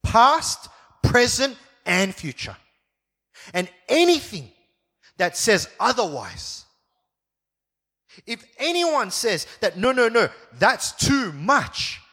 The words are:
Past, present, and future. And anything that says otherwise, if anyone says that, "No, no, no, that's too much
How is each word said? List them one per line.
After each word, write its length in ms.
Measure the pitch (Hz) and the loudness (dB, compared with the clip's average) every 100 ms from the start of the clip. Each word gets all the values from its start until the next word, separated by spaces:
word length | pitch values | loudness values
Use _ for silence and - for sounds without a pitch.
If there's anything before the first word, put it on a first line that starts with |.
Past, 640 | - 226 254 320 - - - - _ _ | 2 4 6 4 -2 -8 -12 -20 _ _
present, 540 | - 240 240 - 269 240 _ _ | 2 2 2 0 -2 -4 _ _
and 280 | - 180 196 | -2 0 0
future. 420 | - 156 - - 90 _ _ _ _ _ _ _ - - | -4 -12 -10 -14 -16 _ _ _ _ _ _ _ -20 -8
And 140 | 175 180 _ - | -8 -8 _ 0
anything 600 | 302 349 320 - 185 117 _ _ _ _ _ _ - | 4 4 2 -2 -12 -14 _ _ _ _ _ _ -4
that 180 | 175 | -4
says 320 | - 233 190 - - | 0 2 2 0 -2
otherwise, 880 | 226 247 190 139 95 90 - - _ _ _ _ _ _ _ _ _ _ _ _ _ _ _ - | 0 0 -2 -4 -10 -14 -14 -16 _ _ _ _ _ _ _ _ _ _ _ _ _ _ _ -20
if 200 | - 233 - - | -12 -12 -12 -6
anyone 520 | 294 349 339 294 196 | -2 0 0 0 -2
says 360 | - 233 170 - - | -2 -2 -2 -6 -4
that, 180 | 208 180 | -4 0
"No, 140 | 240 | 0
no, 160 | 254 233 | 2 2
no, 220 | 233 180 - - | 2 0 -4 -20
that's 380 | 123 196 262 - | 0 2 2 -6
too 420 | - - 277 214 | -2 0 0 0
much 680 | 143 180 277 - - - - _ | -4 0 0 0 -8 -8 -10 _